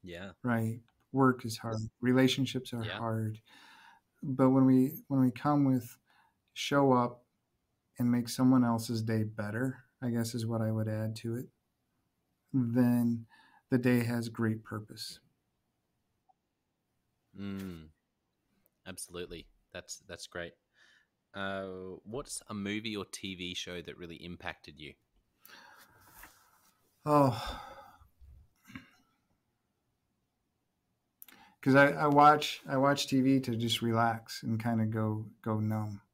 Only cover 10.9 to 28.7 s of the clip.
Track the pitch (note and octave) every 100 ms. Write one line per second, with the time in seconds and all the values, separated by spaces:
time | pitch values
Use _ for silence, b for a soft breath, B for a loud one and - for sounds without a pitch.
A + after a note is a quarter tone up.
10.9 | G#2+ A2 A2 A#2 A#2 F3+ _ _ _ _
11.9 | _ _ _ _ _ _ C3+ A#2+ A#2+ B2
12.9 | A#2+ A#2+ A#2 A#2 b b b _ C3 B2
13.9 | B2 A#2 A#2+ A2+ A2+ A2+ A2 - A2 A2
14.9 | A2 - - _ _ _ _ _ _ _
15.9 | _ _ _ _ _ _ _ _ _ _
16.9 | _ _ _ _ F#2+ G2+ G2 F#2+ E2+ D#2
17.9 | _ _ _ _ _ _ _ _ _ -
18.9 | F#2 - F2 F2 E2+ - _ _ F#2 -
19.9 | - F#2 F2 - F2+ E2+ _ _ b b
20.9 | b b _ _ G2 G2 G2 G2 F#2 F#2
21.9 | F#2 G2 B2 D3 - - G#2 G2 G#2 A2+
22.9 | G#2 F#2 - G2 F2+ F2+ F2+ - F2+ E2
23.9 | - E2+ E2 F2 F2 F2+ D#2+ - D2+ D2
24.9 | - _ _ _ _ b b b b b
25.9 | b b b b b b b b b _
26.9 | _ D3+ D3 C3+ A2 B B B B B
27.9 | B B _ - - - _ _